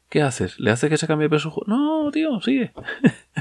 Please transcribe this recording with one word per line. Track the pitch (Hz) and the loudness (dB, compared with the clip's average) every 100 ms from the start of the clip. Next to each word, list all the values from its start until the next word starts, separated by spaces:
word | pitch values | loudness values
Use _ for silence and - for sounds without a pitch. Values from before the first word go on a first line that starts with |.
| _ | _
¿Qué | 151 | 0
haces? | 143 - 92 - | 0 0 -4 0
¿Le | 104 | 0
haces | 120 147 | 2 2
que | 151 | 0
se | 160 | 0
cambie | 151 151 | 0 2
de | |
peso? | 151 156 - - | 2 0 -6 -2
No, | 240 294 320 294 | 0 2 0 0
tío, | 302 320 220 | 0 -2 0
sigue. | - 269 220 - - - - - _ - | 0 0 -2 -6 -12 -2 0 0 _ -10